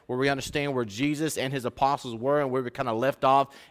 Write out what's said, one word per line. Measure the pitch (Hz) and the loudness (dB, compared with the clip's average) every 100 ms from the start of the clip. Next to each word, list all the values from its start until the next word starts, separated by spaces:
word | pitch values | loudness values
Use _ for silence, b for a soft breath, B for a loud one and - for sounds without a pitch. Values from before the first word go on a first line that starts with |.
| B | B
where | 127 | 0
we | 139 | 0
understand | 135 - 151 143 | 0 -4 -4 -2
where | 131 113 | -2 -4
Jesus | 101 143 147 156 - | -2 -2 0 -2 -2
and | 127 | -4
his | 135 120 | -4 -4
apostles | - 139 143 127 113 | 0 0 0 -4 -4
were | 127 147 | 0 2
and | 139 | 2
where | 127 | -2
we | 123 | -4
kinda | - 127 | -4 -2
left | 113 131 139 135 | 0 0 2 4
off | 135 135 B B | 4 4 B B